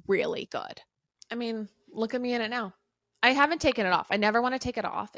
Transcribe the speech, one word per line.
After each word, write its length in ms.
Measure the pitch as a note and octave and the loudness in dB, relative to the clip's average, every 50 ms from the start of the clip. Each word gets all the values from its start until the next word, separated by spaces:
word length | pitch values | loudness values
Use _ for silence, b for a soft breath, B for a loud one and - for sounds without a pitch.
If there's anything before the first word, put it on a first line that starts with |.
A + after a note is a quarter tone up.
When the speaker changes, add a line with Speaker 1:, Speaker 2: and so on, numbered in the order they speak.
| - | -2
Speaker 1:
really 420 | - G3 - - - - - C3+ - | 0 0 2 0 0 -2 -6 -6 -8
good. 300 | - - - - - - - _ _ _ _ _ _ _ - - | -8 -8 -8 -10 -14 -18 -20 _ _ _ _ _ _ _ -14 -10
Speaker 2:
I 40 | A3+ | -8
mean, 340 | A#3+ A#3+ A3+ A3+ A3 G#3+ G3+ _ _ _ _ | -6 -6 -4 -6 -6 -8 -12 _ _ _ _
look 240 | - G#3+ A3+ A3 B3+ | -6 -4 -2 -2 -2
at 60 | B3 | -2
me 100 | B3 B3 | -2 -2
in 80 | A#3+ A#3+ | -2 -2
it 80 | A3+ G#3+ | -2 -4
now. 240 | A#3+ B3 A3 F#3+ - _ _ _ _ _ _ _ _ _ | -4 -6 -6 -8 -10 _ _ _ _ _ _ _ _ _
I 80 | - A#3+ | 4 4
haven't 280 | C4 C#4 C#4+ D4+ E4+ D#4+ | 6 6 4 4 2 2
taken 240 | - D4 A#3+ B3 G#3 | 2 2 2 2 2
it 60 | F3+ | 2
off. 140 | F3+ D#3+ - - | 2 2 2 0
I 60 | G3 | 0
never 240 | G#3 G#3 G#3+ G#3+ A#3 | 0 2 2 2 2
wanna 180 | A#3+ B3+ C4 C4 | 2 0 -2 -4
take 200 | - B3 A#3+ A#3 | -4 -6 -6 -4
it 60 | - | -6
off. 240 | - - F#3 G#3 G#3 - | -4 -6 -6 -8 -8 -8